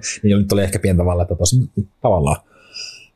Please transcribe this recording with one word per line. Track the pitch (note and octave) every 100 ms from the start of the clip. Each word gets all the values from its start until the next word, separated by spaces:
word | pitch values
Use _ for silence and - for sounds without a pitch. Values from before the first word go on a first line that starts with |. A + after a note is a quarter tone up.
| - -
Niin, | G#2 G2+
nyt | G2
oli | G#2
ehkä | F#2+ F2+
pientä | G2 F2 F2
valetta | F2 F2 E2
tossa, | F2 B2+
mutta | - - - _
tavallaan. | A#2 F#2 C#2 C#2 - _ - - - - -